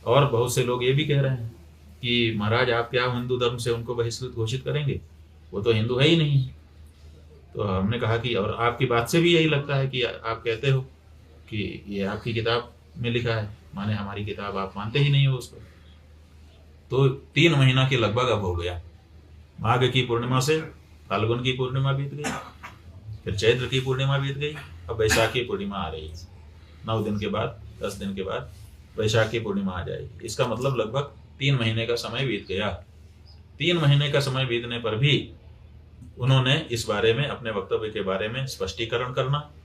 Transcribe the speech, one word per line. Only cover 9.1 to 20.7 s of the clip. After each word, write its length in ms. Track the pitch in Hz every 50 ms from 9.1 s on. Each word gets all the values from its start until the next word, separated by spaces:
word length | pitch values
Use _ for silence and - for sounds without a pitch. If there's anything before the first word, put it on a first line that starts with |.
| - 170
भी 120 | 165 175 170
यही 120 | 160 160
लगता 280 | 156 151 139 143 - 139
है 120 | 135 135
कि 140 | 131 131 127 120
आप 380 | - - - - 113 113 110 -
कहते 240 | 117 113 113 - 135
हो 120 | 135 131 131 - - - _ - - - - - - - - -
कि 340 | 110 107 95 - - - -
ये 160 | 101 101 98 98
आपकी 280 | 98 104 107 - 123 113
किताब 400 | 113 107 113 120 117 - - - - - - -
में 120 | - 120 120
लिखा 240 | 117 123 113 117 113
है, 120 | 110 104 104 - - - - -
माने 180 | 98 101 107 107
हमारी 320 | 104 101 101 101 104 101
किताब 320 | 107 95 - 101 101 98
आप 160 | 98 98 95 -
मानते 220 | 101 104 110 123 143
ही 100 | 143 143
नहीं 180 | 143 139 139
हो 100 | 135 131
उसको. 200 | 123 117 - - - - - - - - - - - - - - - - - - - - - - - - - - - - -
तो 160 | 120 131 139 131 - - - - -
तीन 200 | 143 160 170 156
महीना 320 | 139 135 131 127 131 131 131
के 80 | 135
लगभग 320 | 120 110 101 101 123 131 127
अब 120 | 110 101
हो 140 | 98 90 90
गया, 260 | 87 85 90 87 85 - - - - - - - - - - - - - - - -
माघ 220 | - 110 123 123 127
की 180 | 120 120 131
पूर्णिमा 380 | 123 123 117 117 123 123 127 127
से 200 | 135 151 160 160 156 -